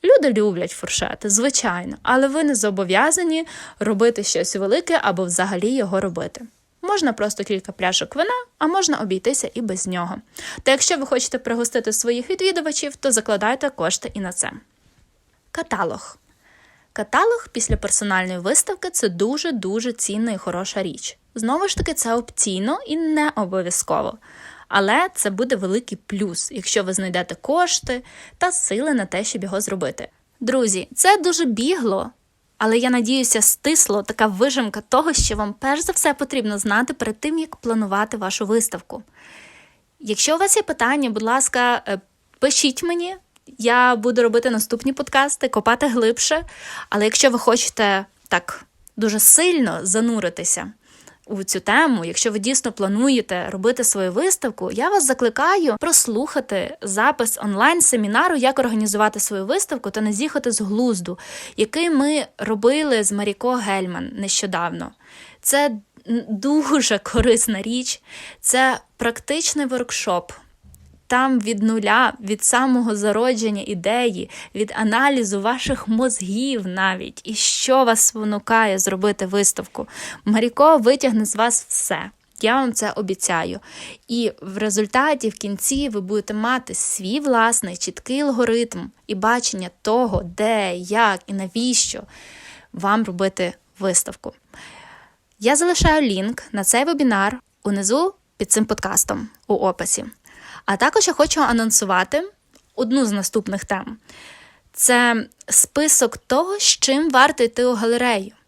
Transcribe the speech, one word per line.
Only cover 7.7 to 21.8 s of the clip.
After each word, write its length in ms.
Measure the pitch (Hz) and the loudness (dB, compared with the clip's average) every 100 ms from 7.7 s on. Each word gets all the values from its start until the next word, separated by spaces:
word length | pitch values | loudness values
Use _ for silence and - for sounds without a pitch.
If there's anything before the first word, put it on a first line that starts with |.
пляшок 440 | - 185 190 - 277 | -4 -2 0 -4 -2
вина, 180 | 381 494 480 _ | -2 -2 -6 _
а 80 | 302 | 0
можна 320 | 381 370 285 | 2 2 0
обійтися 520 | 214 190 226 269 - | -2 -2 -2 -2 -4
і 60 | - | -6
без 260 | 226 185 190 | -6 -6 -4
нього. 300 | 180 175 185 - - - - | -4 -4 -8 -14 -16 -14 -4
Та 80 | - | 2
якщо 260 | 269 - 285 | 2 2 0
ви 100 | 269 | 0
хочете 320 | 277 - 254 | -2 0 -4
пригостити 540 | 247 233 233 247 226 | -4 -4 -2 -2 -2
своїх 380 | 214 233 240 240 | -2 0 -2 -2
відвідувачів, 680 | 370 370 349 311 294 285 - | -2 0 0 -2 -4 -6 -4
то 160 | 277 | 0
закладайте 580 | 226 220 208 208 262 - | 0 0 0 0 0 -4
кошти 400 | - 165 - - | -2 -4 -4 -8
і 60 | 208 | -10
на 120 | 185 | -8
це. 180 | 180 - - _ _ _ _ _ _ _ _ _ | -6 -6 -8 _ _ _ _ _ _ _ _ _
Каталог. 640 | - 330 202 170 104 - - _ _ _ _ _ _ _ | -10 -4 -2 -2 -4 -12 -20 _ _ _ _ _ _ _
Каталог 560 | - 214 269 415 466 - | -8 0 2 2 0 -4
після 240 | - 220 220 | -8 -2 -2
персональної 640 | - - 208 185 185 180 | 0 -2 0 -2 -2 -4
виставки — 520 | 180 294 - 381 370 | 0 0 0 -4 -4
це 160 | - 214 | -2 -2
дуже-дуже 840 | 170 208 294 339 254 185 214 240 | 0 -2 0 -4 -4 -4 -4 -4
цінна 400 | 233 - 202 233 | -4 -4 -2 -2
і 40 | 190 | -4
хороша 460 | - 175 190 208 | -6 -6 -4 -4
річ. 360 | 190 - - - _ | -6 -6 -12 -14 _
Знову 340 | 240 220 294 392 | -6 -2 0 0
ж 80 | |
таки, 180 | - | -2